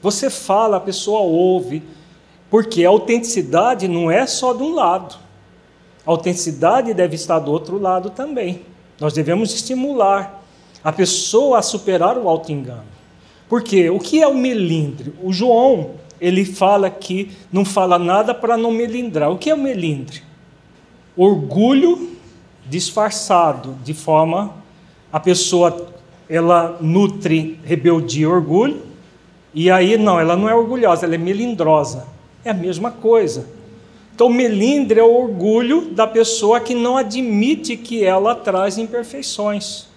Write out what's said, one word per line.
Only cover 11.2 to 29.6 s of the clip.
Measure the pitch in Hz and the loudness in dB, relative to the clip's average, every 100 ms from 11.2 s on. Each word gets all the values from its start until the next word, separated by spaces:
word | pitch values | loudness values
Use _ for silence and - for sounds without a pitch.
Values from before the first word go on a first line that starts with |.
| - 214 277 240 | 0 2 4 2
a | |
superar | - 208 202 185 233 247 | 0 -6 -2 0 2 0
o | 202 | 0
auto-engano. | 160 160 147 123 120 - - _ _ _ _ _ | -2 -2 -8 -8 -14 -18 -20 _ _ _ _ _
Por | 233 | -4
quê? | - 196 170 | 0 2 2
O | 190 | 0
que | - 302 | 0 2
é | 302 | 4
o | 269 | 2
melindre? | 254 233 175 165 147 131 123 156 | 0 -2 0 0 -2 -6 -14 -10
O | 185 | -6
João, | 185 247 233 262 226 151 - - - | -2 2 4 4 2 -2 -12 -20 -4
ele | 175 185 196 | 0 0 -2
fala | - 190 202 190 | 0 2 2 0
que | 185 - 185 196 - - | -4 -8 -8 -8 -12 -6
não | 185 196 | -2 -2
fala | - 185 175 | 0 2 2
nada | 175 190 226 | 2 2 0
para | 247 233 233 | -2 -2 0
não | 233 | 0
melindrar. | 226 233 233 240 156 147 | -2 -4 -4 -6 -2 -2
O | 180 | -2
que | 302 | -2
é | |
o | 311 | -2
melindre? | 269 226 170 143 127 - - - _ _ _ _ _ _ _ - | -2 -4 -4 -4 -8 -16 -20 -20 _ _ _ _ _ _ _ 2
Orgulho | 190 190 139 156 226 269 339 359 - - - - _ _ 127 | 2 4 -2 0 4 4 4 2 -4 -14 -20 -20 _ _ -10
disfarçado, | 156 180 - 214 208 - 185 170 131 127 131 | -8 -6 -2 -2 -4 0 2 2 0 -8 -14
de | 127 | -12
forma, | 151 - 156 160 170 202 - - _ - _ _ | -10 0 2 2 0 -4 -10 -20 _ -20 _ _
a | 156 | -4
pessoa, | 170 180 - 180 175 - - - - - _ | 0 0 2 2 2 2 -14 -18 -20 -20 _
ela | 160 170 175 170 170 | -2 4 4 2 -4
nutre | 160 175 202 - 180 160 156 - - | 0 2 2 0 -2 0 -2 -10 -4
rebeldia | 170 147 165 127 131 | 0 2 2 0 -2
e | 156 | 2
orgulho, | 180 143 170 262 302 - - - _ _ _ _ | 2 2 2 2 -2 -12 -20 -20 _ _ _ _
e | 151 | 0